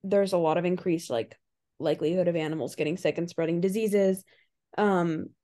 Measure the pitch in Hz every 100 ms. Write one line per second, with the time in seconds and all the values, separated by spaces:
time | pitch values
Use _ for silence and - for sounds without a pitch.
0 | 190 202 196 180 160 165 175 180 185 165
1 | - 117 - - _ _ _ - 151 156
2 | 151 185 175 165 156 160 139 - 160 180
3 | 156 156 170 - 165 170 190 208 220 202
4 | 190 190 - _ _ _ _ - 208 185
5 | 170 156 - _